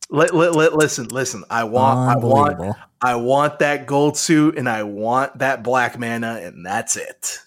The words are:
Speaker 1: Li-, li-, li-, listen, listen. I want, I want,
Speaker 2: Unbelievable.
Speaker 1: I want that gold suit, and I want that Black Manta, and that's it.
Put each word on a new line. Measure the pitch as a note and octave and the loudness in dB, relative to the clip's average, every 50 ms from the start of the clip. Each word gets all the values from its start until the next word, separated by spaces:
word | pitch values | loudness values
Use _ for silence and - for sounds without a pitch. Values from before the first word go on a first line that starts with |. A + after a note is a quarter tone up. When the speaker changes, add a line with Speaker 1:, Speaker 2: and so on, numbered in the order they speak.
| - - | -12 -2
Speaker 1:
Li-, | C#3+ D3 E3 F3 | 2 2 2 4
li-, | D#3 D#3 E3+ F3 | 4 4 4 4
li-, | E3 D#3 D#3 D#3+ | 4 4 4 4
listen, | D#3 D#3 D3+ C#3 - C#3 A#2 A2 | 4 4 2 2 0 -4 -8 -6
listen. | A#2+ C3+ B2+ - A#2 G2 - - | -4 -4 -4 -4 -6 -10 -8 -6
I | A2+ A#2 A2+ | -4 -4 -2
want, | G#2+ A2+ B2+ C3 C3+ B2+ B2+ | 0 0 2 2 2 2 2
I | B2+ B2 A#2+ | 2 2 0
want, | A2+ A#2+ | 0 2
Speaker 2:
Unbelievable. | A#2+ C3+ C#3 D3 D3 - E2+ F2 G2+ G#2 - - - _ - | 2 4 4 4 2 0 -2 -4 -6 -6 -8 -12 -20 _ -4
Speaker 1:
I | B2 B2 A#2+ | -2 0 0
want | A#2+ A#2+ B2+ C3+ C#3+ D3 D3 D3 - | 0 0 2 2 2 2 0 0 0
that | D3+ D3 D3 C#3 C3 | 0 0 0 -2 -4
gold | B2 C#3+ C#3+ D3 D3+ D3 | -2 0 2 2 2 0
suit, | - - F3 D#3+ D3+ D3+ D#3+ D#3+ D3+ | 0 0 2 4 4 4 2 2 0
and | B2+ B2 | -2 -2
I | A2 G#2+ | -2 -4
want | G#2 G#2 G2+ G#2 G#2+ A#2 B2 C3 C#3 - - B2 | -4 -6 -6 -4 -2 0 0 0 0 -2 -2 -2
that | C3+ C3+ C3 A#2+ | -2 -2 -2 -2
Black | G#2+ B2 B2+ B2+ A#2+ A2+ - A#2+ | -2 0 0 2 0 0 -2 -6
Manta, | A#2 A#2 A#2 A#2 A#2 A2+ A#2 G#2+ | -6 -6 -4 -4 -4 -6 -8 -8
and | E2+ F2 - - F2 | -12 -14 -16 -12 -8
that's | F#2 G2+ A2+ - - - | -6 -4 -4 -4 -4 -6
it. | G#2+ - - - _ - - - - - | -6 -8 -12 -14 _ -12 -12 -12 -12 -18